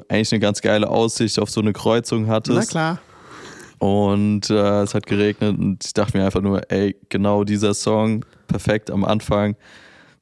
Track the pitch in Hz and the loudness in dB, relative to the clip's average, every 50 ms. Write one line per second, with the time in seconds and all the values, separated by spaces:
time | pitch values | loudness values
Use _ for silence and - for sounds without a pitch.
0 | - - - 104 110 - 120 107 101 101 104 - - 101 107 104 104 - - 113 | -4 -2 -2 0 0 0 0 0 2 0 0 0 0 0 2 2 2 0 0 0
1 | 113 113 - - 120 107 - - 104 - - 113 107 107 98 - - 110 113 120 | 0 0 0 -2 -2 -2 0 -2 -2 -2 -2 0 0 0 -2 -2 0 0 0 0
2 | 117 - 123 110 107 110 110 110 - - - 180 226 - - 165 160 160 175 - | 0 -2 -2 -2 0 0 0 0 0 0 0 0 0 0 -2 -2 -2 -2 -2 -6
3 | - - - - - - - - - - - - - - - _ 101 98 98 101 | -10 -18 -20 -20 -20 -20 -20 -20 -20 -20 -20 -20 -20 -20 -8 _ -2 0 2 2
4 | 101 98 101 101 104 104 104 101 - - 107 107 101 101 101 104 101 98 - 107 | 2 2 2 2 2 2 0 0 0 0 0 2 2 2 2 2 0 0 -2 -4
5 | - - 101 101 104 104 104 - 107 104 101 95 92 101 95 - - - - - | -4 -2 0 2 2 0 0 0 0 0 0 0 0 -2 -2 -4 -8 -4 -2 -2
6 | 101 - - 98 95 98 - 95 98 101 98 95 - - - 98 101 101 95 - | 0 0 0 0 0 2 2 0 0 2 0 0 -2 -2 0 2 2 0 0 -4
7 | - _ - 95 98 104 104 104 104 101 104 101 107 101 101 - - 107 110 107 | -8 _ -2 0 2 2 2 2 2 0 0 0 0 0 -2 -2 0 0 2 2
8 | 110 110 107 110 - - - - _ - - 98 - - 104 107 - - - 101 | 2 2 0 -2 -4 -10 -16 -16 _ -6 -4 -2 0 0 0 0 -2 -4 -2 -2
9 | 98 107 104 104 - - 104 104 104 104 107 - - - - - - - - - | 0 0 0 -2 0 0 0 2 2 0 -2 -4 -10 -20 -20 -20 -20 -20 -20 -20
10 | - - _ _ | -20 -20 _ _